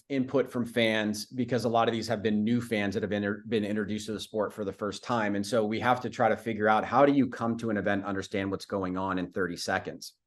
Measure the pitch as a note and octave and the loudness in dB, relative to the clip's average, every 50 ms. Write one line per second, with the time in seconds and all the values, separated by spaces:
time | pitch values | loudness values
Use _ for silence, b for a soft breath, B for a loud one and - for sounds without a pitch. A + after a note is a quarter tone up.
0 | - - C#3+ C3+ B2+ C3 - C3+ B2 - - B2+ A#2 A#2 A#2 B2 A2+ A2 A2 A2 | -8 -4 -2 -2 0 2 2 0 0 0 -2 -4 -4 -2 2 2 4 4 4 2
1 | G#2+ G#2+ G#2 G#2 - - C3 B2+ B2 A#2 C3+ A#2+ G#2+ A#2+ A2+ A#2 A2+ A#2 A2+ A2+ | 0 0 -2 -4 -6 -8 -4 -4 -2 0 0 0 2 2 4 4 4 4 2 0
2 | A2+ A2+ A#2 G#2 F#2+ A2+ G#2+ G#2+ G#2 A2 A#2+ A#2+ A#2 - A#2 G#2 G2+ G2 F#2 A2 | -2 -2 -4 0 0 0 2 2 2 2 2 0 0 0 0 0 0 0 0 -2
3 | G#2 F#2+ G#2 G#2 G#2 G2+ G#2 G#2 - A2+ A#2+ A2 G#2 G2 G#2+ G#2+ G#2+ F#2 G#2+ G#2 | -2 -2 -2 0 0 -2 -2 -4 -4 -2 -2 0 0 0 -2 -2 -2 -4 -4 -6
4 | G#2 - G#2+ F#2+ - - - G#2+ G2+ G2 - - G#2 G2 F#2+ - A2 G2+ F#2+ - | -6 -6 -8 -8 -8 -6 -4 -2 -2 -2 -4 -6 -6 -6 -4 -4 -4 -6 -6 -6
5 | - - B2 A#2 G#2+ G#2 G2+ G2+ G2+ G2+ A#2+ A#2 G#2+ G#2 A2 A2 A2 B2 B2+ B2 | -4 -2 0 0 0 0 0 -2 -2 0 0 0 2 0 0 0 2 2 2 2
6 | - A2+ A2+ - B2 A2+ - - - A#2 A2 G2+ G#2+ G#2+ A2 G#2+ G#2 - A2+ B2+ | 0 -4 0 2 2 2 2 2 -2 -4 -2 2 4 4 4 4 2 2 4 6
7 | C#3+ C#3+ C#3+ C#3+ B2+ - - - A#2 A#2 A2+ A#2 A#2 A2+ G#2+ G#2 F2 G#2 G2+ G2 | 6 6 6 4 2 2 0 -2 -2 -2 -2 -2 -2 -2 -2 0 0 0 0 0
8 | F#2+ G2 G2 G2 F#2+ - - G2+ G2 G2 G2 F#2 - - - G2 F#2+ F#2 F2+ F#2 | -2 -2 -4 -4 -6 -4 -4 -2 -2 -2 -4 -6 -6 -6 -4 -2 -2 -2 -2 -2
9 | F#2+ F#2+ F#2 F#2 F2 E2+ - G#2 F#2 F2 F2 E2 - - F#2+ F#2+ - - D2+ - | -2 -2 -2 -2 -2 -4 -2 -2 -2 -2 -2 -4 -4 -2 -2 -2 -2 -4 -8 -12
10 | - - - _ _ | -14 -18 -20 _ _